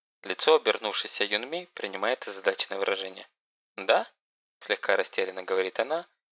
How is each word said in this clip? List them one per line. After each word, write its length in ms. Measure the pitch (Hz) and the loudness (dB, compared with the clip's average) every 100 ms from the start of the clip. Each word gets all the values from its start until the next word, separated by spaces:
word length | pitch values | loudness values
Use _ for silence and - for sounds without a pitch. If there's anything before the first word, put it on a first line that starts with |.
| _ _ | _ _
Лицо 320 | 98 92 - 156 | -6 0 6 6
обернувшейся 680 | 110 104 107 95 107 - | 6 2 0 -2 -2 -2
Юнми 460 | 101 104 127 170 180 | 0 0 -2 -8 -10
принимает 540 | - 101 95 104 131 - | -10 -8 -2 -2 -2 -4
озадаченное 500 | 98 95 98 - 98 | -2 0 0 0 -2
выражение. 500 | 98 98 95 95 - _ _ _ _ - | 0 -2 -4 -12 -18 _ _ _ _ -4
"Да?" – 280 | 95 156 226 _ _ _ _ - | 2 2 0 _ _ _ _ -10
слегка 380 | - 101 - 98 | -4 -2 2 2
растерянно 440 | 92 - 92 92 | 0 -2 -4 -4
говорит 380 | 92 95 92 - | -2 0 0 0
она 260 | 123 160 175 _ _ | -2 -2 -6 _ _